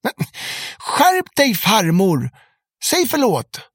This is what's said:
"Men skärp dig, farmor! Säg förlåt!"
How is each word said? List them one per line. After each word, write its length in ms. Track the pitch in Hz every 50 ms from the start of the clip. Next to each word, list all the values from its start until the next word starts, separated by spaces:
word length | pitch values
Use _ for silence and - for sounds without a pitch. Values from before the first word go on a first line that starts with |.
"Men 240 | - - - - - - - - - - - - - - - _
skärp 580 | - - - - 311 359 370 370 359 - _
dig, 180 | - 277 269 208
farmor! 760 | - - 175 214 220 185 165 165 180 196 190 160 131 120 131 _ - _ _ _ _ _ _ _ _ -
Säg 220 | - 302 359 349
förlåt!" 540 | 233 - 302 269 233 165 123 110 _ - - - _